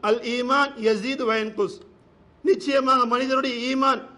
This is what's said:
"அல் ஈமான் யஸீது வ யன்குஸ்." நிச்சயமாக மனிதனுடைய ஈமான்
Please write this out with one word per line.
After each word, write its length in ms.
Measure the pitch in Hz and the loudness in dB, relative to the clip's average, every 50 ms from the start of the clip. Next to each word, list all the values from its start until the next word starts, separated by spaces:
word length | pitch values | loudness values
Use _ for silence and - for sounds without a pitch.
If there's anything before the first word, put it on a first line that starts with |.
| - 208 | 2 0
"அல் 140 | 220 240 - 226 240 | 0 0 0 -4 -4
ஈமான் 380 | 247 247 247 269 285 285 277 277 240 220 220 | -4 0 0 2 2 2 0 -2 -2 0 0
யஸீது 380 | 220 202 196 254 269 285 269 220 | 0 2 -2 -6 -4 -2 -2 0
வ 60 | 220 220 | 0 -2
யன்குஸ்." 380 | 214 220 214 208 202 175 - - - - - _ _ _ _ _ - - _ _ - | -2 -4 -2 -4 -4 -4 -4 -12 -20 -20 -20 _ _ _ _ _ -20 -20 _ _ 0
நிச்சயமாக 640 | 320 392 - - 277 277 277 262 262 262 262 247 | 2 2 2 0 0 0 2 4 4 4 4 4
மனிதனுடைய 480 | 226 240 247 269 262 262 262 277 269 240 233 240 254 | 2 0 -2 0 0 0 0 0 -2 -4 -4 -4 -2
ஈமான் 340 | 269 269 269 269 262 - - - - | 0 0 2 2 0 0 -4 -14 -20